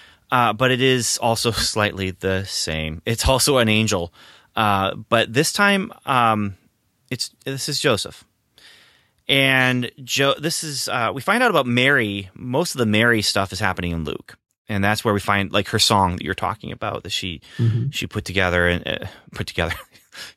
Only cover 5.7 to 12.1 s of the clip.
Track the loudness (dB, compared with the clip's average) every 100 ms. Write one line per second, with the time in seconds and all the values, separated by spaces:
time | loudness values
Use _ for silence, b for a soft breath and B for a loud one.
5.7 | 2 -2 -8 0 2 4 2 -2 -6 _
6.7 | _ _ _ -10 -8 -8 _ -10 -8 -6
7.7 | -2 0 0 -2 -14 -20 _ _ b b
8.7 | b b b b b -2 2 4 4 4
9.7 | 2 -2 -8 -6 0 0 0 -2 -4 -6
10.7 | -6 -4 -2 -2 -2 -2 2 2 2 2
11.7 | 4 4 4 0